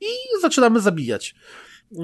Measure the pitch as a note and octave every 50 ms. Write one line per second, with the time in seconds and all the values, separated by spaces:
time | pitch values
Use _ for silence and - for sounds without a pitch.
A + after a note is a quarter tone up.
0 | G4+ A4 A#4+ B4+ C5 C5 A#4 F#4+ F4 D#4 - C4+ B3 A#3 A3+ A#3 F#3+ G3+ E3+ D#3
1 | C3 A2+ G#2+ G2 - - - _ _ - - - - - - - _ _ G#3 E3